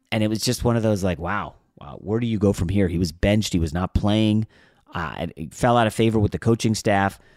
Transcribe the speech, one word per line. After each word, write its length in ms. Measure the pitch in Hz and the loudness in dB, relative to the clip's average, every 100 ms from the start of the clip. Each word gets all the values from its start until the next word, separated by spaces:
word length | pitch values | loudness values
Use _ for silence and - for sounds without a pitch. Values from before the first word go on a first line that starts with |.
| - | -6
and 100 | 110 | -2
it 60 | 107 | 0
was 120 | 110 | -2
just 220 | - 120 | -2 -2
one 140 | 120 117 | 0 2
of 60 | |
those 200 | 110 104 | 2 0
like, 160 | 92 80 | -2 -4
"Wow, 380 | 85 101 78 - _ - | -6 -6 -8 -14 _ -20
wow, 180 | - - | -18 -14
where 200 | 90 113 | -6 -4
do 60 | 120 | -2
you 120 | 107 | 0
go 140 | 98 | 2
from 160 | 98 87 | 2 0
here?" 200 | 101 90 | 0 0
He 100 | 82 | 0
was 120 | 90 | -4
benched. 440 | 78 101 107 101 | -2 0 2 0
He 40 | 90 | -2
was 160 | 82 | -2
not 180 | 85 92 | -2 -2
playing. 540 | - 104 107 110 107 107 _ _ _ _ | 0 2 2 2 2 -2 _ _ _ _
Uh, 200 | - 80 50 | -10 -8 -8
and 160 | 87 - | -10 -10
it 160 | 80 | -14
fell 240 | - 123 120 | -2 2 4
out 100 | 110 | 2
of 80 | |
favor 260 | - 113 110 | 2 2 2
with 120 | 107 | 0
the 60 | - | 0
coaching 360 | 113 117 113 | 0 2 2
staff. 440 | 107 113 98 98 - _ | 0 2 2 2 -2 _